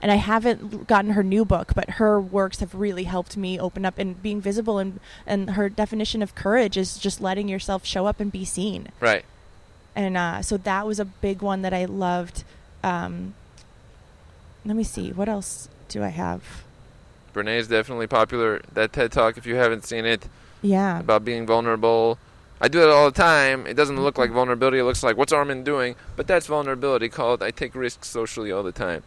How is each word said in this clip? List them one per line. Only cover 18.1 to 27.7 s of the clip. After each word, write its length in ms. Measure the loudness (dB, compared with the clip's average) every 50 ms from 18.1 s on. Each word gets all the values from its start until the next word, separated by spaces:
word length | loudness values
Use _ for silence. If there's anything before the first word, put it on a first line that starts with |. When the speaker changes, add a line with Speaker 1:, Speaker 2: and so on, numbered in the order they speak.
| 4 4 4 2 2 0 0 0 0 -2 -6 -4 0
Speaker 2:
That 180 | 0 0 0
ted 200 | 2 0 0 0
Talk, 260 | 2 4 2 2 2 -2
if 80 | -6
you 80 | -2 0
haven't 300 | 2 2 2 2 0 -6
seen 200 | -8 -6 -2 0
it, 220 | 0 0 -2 -4 -8 -20 -20 -20 -20 -10 -4
Speaker 1:
Yeah. 380 | 0 2 2 2 2 0 -2 -2
Speaker 2:
about 260 | 2 4 4 4 4
being 220 | 0 -4 -2 0
vulnerable. 720 | 2 2 2 4 2 0 2 4 4 4 4 4 2 0 -2 -8 -20 -20 -20 -20 -18 -4 0
I 60 | 2
do 160 | 4 6 6
it 60 | 8 8
all 200 | 8 8 8 6
the 80 | 6
time. 480 | 4 4 6 6 6 4 4 2 0 -4 -4
It 60 | 0
doesn't 280 | 0 2 2 2 0
look 160 | 0 0 2 0
like 120 | 0 0
Speaker 1:
Mm-hmm. 40 | 2 2
Speaker 2:
vulnerability. 400 | 2 2 2 2 2 2 4 2
It 20 |
looks 220 | 2 2 0 0 2
like, 120 | 2 2
"What's 160 | 2 2 2
Armin 300 | 2 2 2 0 -4 -6
doing?" 320 | -4 -2 -2 -2 -2 -4 -6 -8 -16 -14 -10
But 100 | -6 -2
that's 220 | 0 0 0 0 0
vulnerability 600 | -2 -2 -2 -2 -4 -2 0 0 0 0 0 -2
called, 360 | -4 -2 0 0 0 0 -2
"I 80 | -4
take 240 | -4 -6 -8 -8